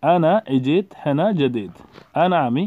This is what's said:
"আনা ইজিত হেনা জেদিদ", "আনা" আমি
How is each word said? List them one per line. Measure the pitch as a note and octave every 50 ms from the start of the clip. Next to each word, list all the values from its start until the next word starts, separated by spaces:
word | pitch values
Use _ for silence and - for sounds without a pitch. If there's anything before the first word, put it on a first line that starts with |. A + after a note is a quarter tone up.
| -
"আনা | C#3+ E3+ F3+ E3 D#3 F3+ A3 A3 - C3+ C3
ইজিত | B2+ C3 D3 F#3 G#3 - - -
হেনা | - D3 C#3+ C#3+ E3+ G#3+ A3 E3+
জেদিদ", | C#3+ C3 B2 A#2 G2+ F2+ E2+ - - - _ - - _ _ - E3
"আনা" | F3+ F#3 E3+ C#3+ B2+
আমি | A#2 C3+ F#3